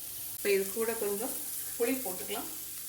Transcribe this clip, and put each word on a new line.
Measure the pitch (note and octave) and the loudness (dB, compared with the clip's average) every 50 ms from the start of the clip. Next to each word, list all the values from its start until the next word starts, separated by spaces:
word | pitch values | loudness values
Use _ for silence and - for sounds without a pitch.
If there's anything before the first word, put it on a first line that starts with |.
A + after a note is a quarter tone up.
| - - - - - - - | -6 -6 -6 -4 -4 -4 -2
இப்ப | - - G3+ G3 | 0 2 4 4
இது | F#3+ F#3+ G3 - | 4 4 2 0
கூட | A#3 A3 A#3 A3+ A3+ | 0 0 0 0 0
கொஞ்சம் | G#3 G3+ G3+ G3+ A#3 C4 - - - - - - - - - | 0 0 0 0 0 0 -2 -2 -2 -2 -2 -4 -4 -2 0
புளி | - A#3 C4 C4+ B3+ F#3+ | 2 4 4 4 4 2
போட்டுக்கலாம். | F#3+ F#3 F#3 G3 F#3+ G#3 - - - - - - - - - - | 0 -2 -2 -2 -2 -2 -2 -2 -4 -4 -6 -6 -6 -6 -6 -6